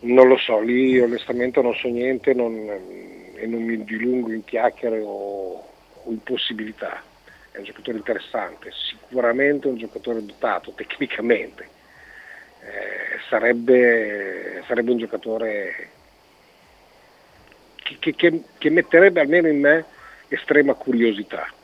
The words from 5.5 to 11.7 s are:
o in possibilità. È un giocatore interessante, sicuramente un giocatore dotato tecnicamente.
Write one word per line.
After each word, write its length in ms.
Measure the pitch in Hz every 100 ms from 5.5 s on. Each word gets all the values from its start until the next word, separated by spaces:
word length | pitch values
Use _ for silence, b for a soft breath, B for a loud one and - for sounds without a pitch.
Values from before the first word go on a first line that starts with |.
| 90 - - _ -
o 80 | -
in 100 | 110
possibilità. 800 | - 123 - 110 110 110 92 - - _ b b b
È 60 | -
un 60 | 98
giocatore 320 | - - 113
interessante, 720 | 104 104 - 117 90 - - - -
sicuramente 800 | - - 123 120 120 143 147 139
un 80 | 123
giocatore 460 | 110 110 - 117
dotato 480 | 104 - 117 90 -
tecnicamente. 960 | - 107 - 139 - 117 113 - - -